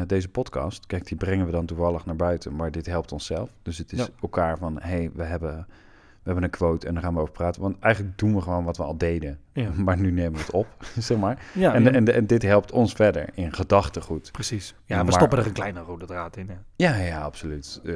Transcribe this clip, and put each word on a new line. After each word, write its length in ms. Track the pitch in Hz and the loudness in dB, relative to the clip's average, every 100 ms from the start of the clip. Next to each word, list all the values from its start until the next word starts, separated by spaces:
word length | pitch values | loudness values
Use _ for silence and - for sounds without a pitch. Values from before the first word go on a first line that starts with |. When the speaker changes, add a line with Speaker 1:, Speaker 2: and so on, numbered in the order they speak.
| 85 | 0
Speaker 1:
deze 220 | 98 92 | 0 0
podcast, 560 | - 127 65 73 - - | -4 -4 -4 -6 -8 -8
kijk, 220 | 90 87 | -8 -6
die 100 | 80 | -4
brengen 280 | 95 95 87 | 0 0 0
we 60 | |
dan 140 | 85 85 | 0 -2
toevallig 400 | 82 87 85 85 | -2 0 0 -4
naar 100 | 82 | -2
buiten, 400 | 87 85 - 73 | 0 0 -4 -6
maar 160 | 82 | -4
dit 140 | 78 80 | -4 -4
helpt 260 | 85 80 | -4 -4
onszelf. 380 | 76 - - 117 - | -6 -6 -6 -6 -10
Dus 160 | - 80 | -10 -10
het 140 | 85 | -8
is 80 | - | -6
Speaker 2:
Ja. 80 | 120 - | -6 -6
Speaker 1:
elkaar 360 | 95 - 82 80 | -6 0 0 0
van, 200 | 87 78 | -4 -6
"Hey, 300 | 87 90 82 | -4 -2 -2
we 100 | - | -4
hebben, 420 | 82 85 80 78 - | -6 -4 -6 -8 -12
we 600 | - - - - - - | -18 -20 -20 -20 -12 -4
hebben 140 | 90 | -2
een 60 | 87 | -2
quote 380 | - 85 82 - | 0 0 0 -2
en 60 | |
daar 100 | 85 | -4
gaan 100 | 85 | -2
we 60 | 85 | -2
over 140 | 78 | -2
praten." 280 | - 87 87 | -2 -2 -2
Want 180 | 98 - | -4 0
eigenlijk 380 | 110 101 101 90 | 2 2 0 0
doen 180 | 104 104 | 2 2
we 60 | |
gewoon 220 | 87 87 | 0 -2
wat 140 | 85 82 | -2 -4
we 60 | |
al 140 | 76 80 | -4 -2
deden. 420 | 85 85 76 71 - | 0 0 -4 -10 -10
Speaker 2:
Ja. 160 | - 113 85 | -6 -4 0
Speaker 1:
<laughs> 80 | 95 | 2
Maar 120 | 90 | 4
nu 140 | 95 | 2
nemen 200 | 90 85 | 2 0
we 60 | 78 | -2
het 120 | 76 | -2
op, 160 | 90 110 - - | 0 -2 -4 -10
<laughs> 100 | - | -6
zeg 200 | 117 113 | 0 2
maar. 280 | 101 127 - | 0 -2 -6
Speaker 2:
Ja, 200 | 190 185 | 2 4
Speaker 1:
En, 100 | 131 | 8
Speaker 2:
ja. 80 | 123 | 8
Speaker 1:
en, 220 | 131 110 | 8 6
en 140 | 120 107 | 6 6
dit 140 | 117 | 4
helpt 300 | 98 104 - | 6 4 4
ons 220 | - 110 | 2 2
verder 360 | - 107 82 - | 4 4 4 -2
in 200 | - 85 | -6 -6
gedachtegoed. 800 | - 90 101 95 - - 80 - | -2 2 4 4 -4 -6 -8 -8
Speaker 2:
Precies. 440 | - 113 107 - - - | -8 -6 -6 -8 -14 -4
Ja, 100 | 92 | 0
Speaker 1:
Maar 100 | 87 | 4
Speaker 2:
we 60 | |
stoppen 260 | 90 - 135 | 4 4 4
er 60 | 110 | 0
een 60 | |
kleine 280 | 98 98 87 | -2 -6 -8
rode 260 | 85 87 92 | -10 -12 -10
draad 320 | 90 85 - | -10 -10 -10
in, 120 | 95 | -12
hè? 60 | 90 - - | -12 -10 0
Speaker 1:
Ja, 200 | 175 113 | 2 2
ja, 260 | 90 80 | 0 -4
absoluut. 600 | 76 - 80 73 71 - | -6 -8 -8 -8 -10 -12
Eh, 100 | - | -8